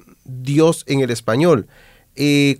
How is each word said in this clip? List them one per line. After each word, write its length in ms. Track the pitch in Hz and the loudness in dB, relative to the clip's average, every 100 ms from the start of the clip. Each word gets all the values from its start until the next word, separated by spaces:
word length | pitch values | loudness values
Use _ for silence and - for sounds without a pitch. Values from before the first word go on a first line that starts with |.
| _ _ - | _ _ -18
Dios 580 | 127 127 143 160 165 - | -12 -2 2 2 0 -4
en 140 | 135 | -2
el 100 | 123 | -2
español, 560 | 113 - 123 175 127 - - - _ _ - | -4 -2 0 2 2 -2 -16 -20 _ _ -4
eh, 420 | 147 143 143 | 0 2 0